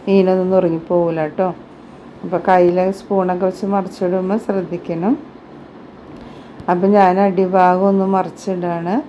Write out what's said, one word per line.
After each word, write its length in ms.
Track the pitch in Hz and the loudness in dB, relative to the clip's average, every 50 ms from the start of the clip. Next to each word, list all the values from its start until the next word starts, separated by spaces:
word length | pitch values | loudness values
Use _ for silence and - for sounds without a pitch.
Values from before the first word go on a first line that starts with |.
| - | 0
മീനൊന്നും 460 | 196 196 196 185 185 185 185 180 185 | 2 2 4 4 4 2 0 0 2
നുറുങ്ങിപ്പോകില്ല 680 | 190 190 180 170 165 160 165 - 180 175 170 170 170 160 156 | 2 2 2 2 -2 -4 -4 -2 0 0 0 0 -2 -4 -4
കേട്ടോ. 220 | 156 147 - 190 185 165 - - - - - - - - - - - - - | -4 -2 -4 -4 -4 -4 -10 -18 -20 -20 -20 -20 -20 -20 -20 -20 -20 -18 -14
അപ്പോൾ 180 | - 175 180 170 170 196 | -8 -6 -6 -2 2 2
കയ്യിൽ 300 | 185 185 180 175 175 185 185 190 190 - | 4 4 4 4 2 2 0 -2 -2 -6
സ്പൂണൊക്കെ 460 | - - 202 190 185 180 180 180 190 185 | -6 -2 -2 0 0 0 -2 -2 -2 -4
വെച്ച് 180 | 185 - 214 196 202 | -4 -4 -4 -2 -2
മറിച്ചിടുമ്പോൾ 640 | 196 185 185 - - 190 180 180 185 185 185 202 220 220 | -2 -4 -4 -6 -4 -4 -2 -2 -2 -2 -2 -4 -4 -4
ശ്രദ്ധിക്കണം. 680 | - 202 196 180 160 170 175 - - 170 165 175 214 285 - - - - - - - - - - - - - - - - - - - - - - - - - - - - - - - | -4 -4 -4 -4 -6 -10 -10 -8 -8 -6 -4 -2 -2 -2 -2 -6 -18 -20 -20 -20 -20 -20 -20 -20 -20 -20 -20 -20 -20 -20 -20 -20 -20 -20 -20 -20 -20 -20 -20 -20 -20 -20 -12 -4 -4
അപ്പോൾ 160 | 180 180 180 196 202 | -2 0 2 4 4
ഞാൻ 220 | 208 196 185 180 190 202 | 6 6 4 4 4 2
അടിഭാഗം 600 | 196 185 185 190 185 185 185 180 180 180 185 196 196 | 2 2 0 0 2 2 4 4 4 4 4 2 2
ഒന്ന് 140 | 196 196 190 190 190 | 2 2 2 0 0
മറിച്ചിടുകയാണ്. 800 | 190 180 165 - - - 202 185 175 175 175 170 170 170 175 196 269 311 | 0 -2 -4 -8 -10 -8 -6 -6 -4 -4 -4 -6 -4 -4 -2 -4 -4 -4